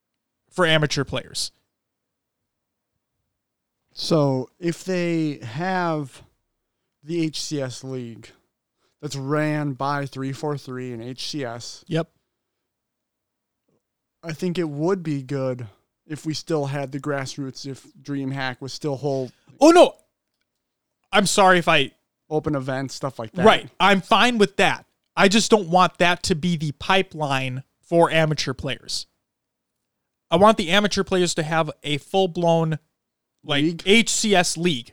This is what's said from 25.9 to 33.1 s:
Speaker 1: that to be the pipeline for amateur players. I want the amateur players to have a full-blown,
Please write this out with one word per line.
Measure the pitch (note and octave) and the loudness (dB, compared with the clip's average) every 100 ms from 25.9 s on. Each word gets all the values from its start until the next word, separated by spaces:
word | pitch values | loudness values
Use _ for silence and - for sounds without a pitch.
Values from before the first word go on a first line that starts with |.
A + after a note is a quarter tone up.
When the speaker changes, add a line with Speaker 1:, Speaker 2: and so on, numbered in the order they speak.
| - | 2
Speaker 1:
that | F3 F3 | 0 0
to | - | -2
be | E3+ F3 E3+ | -2 0 -2
the | D#3 | -4
pipeline | - - F#3+ F#3+ D#3 D3 C3+ C3 B2+ - _ | -6 0 0 0 -6 -4 -2 -4 -8 -12 _
for | _ E3+ E3 | _ 2 4
amateur | D#3 D#3 D3+ - | 4 2 0 -4
players. | B2+ C#3 B2 - - - _ _ _ _ _ _ _ _ _ _ _ _ | -6 -8 -10 -8 -10 -10 _ _ _ _ _ _ _ _ _ _ _ _
I | E3+ | 4
want | G#3 A3 | 4 4
the | E3 | 2
amateur | F#3+ G#3 - | 2 2 -2
players | F#3+ F#3+ F3 | 0 0 0
to | - | -2
have | D#3 E3 D#3 - | -2 -2 -2 -6
a | - D3 | -6 -6
full-blown, | - G3 F#3+ E3 E3+ E3 D#3+ D#3 - _ _ | -2 0 0 0 2 2 2 -4 -8 _ _